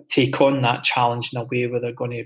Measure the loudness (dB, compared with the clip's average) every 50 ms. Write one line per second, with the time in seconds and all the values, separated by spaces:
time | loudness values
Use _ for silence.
0 | -6 -2 2 2 2 2 4 4 4 4 4 2 2 0 0 2 0 0 2 2
1 | 2 2 0 0 -4 -4 -4 -4 -6 -4 -4 -2 -2 -2 -2 -4 -4 -6 -6 -6
2 | -6 -6 -6 -8 -8